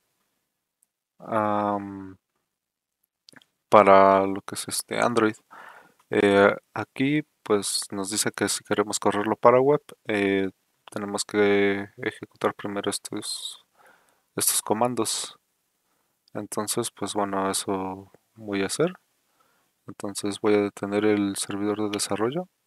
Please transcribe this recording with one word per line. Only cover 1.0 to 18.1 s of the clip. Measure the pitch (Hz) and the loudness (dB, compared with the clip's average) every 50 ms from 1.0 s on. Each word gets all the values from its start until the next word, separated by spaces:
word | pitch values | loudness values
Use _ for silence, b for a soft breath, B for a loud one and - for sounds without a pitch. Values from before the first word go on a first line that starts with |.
| _ _ _ _ | _ _ _ _
am, | - - 113 110 107 107 104 104 104 104 104 101 101 98 98 98 98 95 95 - _ _ _ _ _ _ _ _ _ _ _ _ _ _ _ _ _ _ _ _ _ _ - - _ _ _ _ _ - | -10 -6 -4 -2 -2 0 -2 -2 -2 -2 -2 -4 -6 -8 -12 -14 -14 -16 -18 -20 _ _ _ _ _ _ _ _ _ _ _ _ _ _ _ _ _ _ _ _ _ _ -20 -20 _ _ _ _ _ 6
para | - 107 104 98 98 98 98 98 98 98 98 98 | 6 8 10 10 10 10 10 8 6 6 4 0
lo | 98 98 | -2 -6
que | - - - | -8 -10 -10
es, | - - - | -10 -10 -8
este, | - - - - 110 107 | -8 -8 -8 -6 -4 -2
Android. | 110 - 120 117 110 107 107 - _ _ B B B B B B B B B B B - | -2 0 2 2 2 2 0 -2 _ _ B B B B B B B B B B B -4
Eh, | 120 110 101 101 98 98 101 101 101 - - _ - | 0 2 4 4 6 8 6 6 6 2 -6 _ -10
aquí, | 117 107 - - - 131 139 147 151 147 _ _ _ - | -10 -10 -8 -4 -4 -2 0 0 -2 -4 _ _ _ -4
pues, | - 107 101 98 - - - - - | 0 0 0 0 -2 -6 -6 -6 -6
nos | - 101 95 95 | -8 -8 -6 -4
dice | 107 101 - - | -4 -4 -4 -4
que | - - 104 98 | -2 -2 -2 -2
si | - - - | -2 -4 -6
queremos | - 107 101 104 107 101 - | -4 -2 -2 -2 -2 -2 -4
correrlo | - 107 98 101 104 110 107 - | -2 0 0 0 0 -2 0 4
para | - 123 120 127 | 6 6 6 6
web, | 131 139 147 147 - - - _ _ - | 6 4 2 0 -2 -8 -20 _ _ -4
eh, | 110 101 101 98 98 98 98 95 - _ _ _ _ _ _ - | -2 0 0 2 0 0 0 -2 -6 _ _ _ _ _ _ -14
tenemos | - 107 104 101 101 101 - | -12 -10 -8 -6 -6 -8 -6
que | - - 104 104 101 101 101 101 101 98 101 101 101 _ - | -4 0 2 2 4 4 2 2 0 -2 -2 -6 -10 _ -10
ejecutar | - 107 - - - - _ - - 104 101 | -8 -8 -8 -10 -14 -20 _ -4 -4 -4 -4
primero | - - 104 101 101 98 101 | -4 -10 -8 -8 -6 -6 -6
estos, | 98 - - - - 107 104 - - - - - - - _ _ b b b b b b b b b b b b b | -6 -8 -8 -10 -10 -10 -10 -10 -12 -12 -12 -14 -16 -18 _ _ b b b b b b b b b b b b b
estos | - - - - - | -4 -2 -2 -2 -2
comandos. | - - 107 107 120 123 123 117 110 - - - - - - _ _ _ _ _ _ _ _ _ _ _ _ _ _ _ _ _ _ _ - | -2 -2 -2 0 0 -2 -2 -2 -4 -4 -6 -8 -8 -10 -14 _ _ _ _ _ _ _ _ _ _ _ _ _ _ _ _ _ _ _ -14
Entonces, | 110 104 101 - - 107 104 - 120 117 - | -12 -12 -10 -8 -8 -6 -6 -4 -4 -6 -6
pues, | - - 104 98 - | -8 -10 -10 -6 -4
bueno, | 104 101 98 98 95 95 98 | -2 -2 -2 -2 -2 -2 -2
eso | 98 - - - 101 95 95 92 92 98 98 98 | -2 -4 -4 -4 -4 -4 -4 -6 -8 -12 -14 -20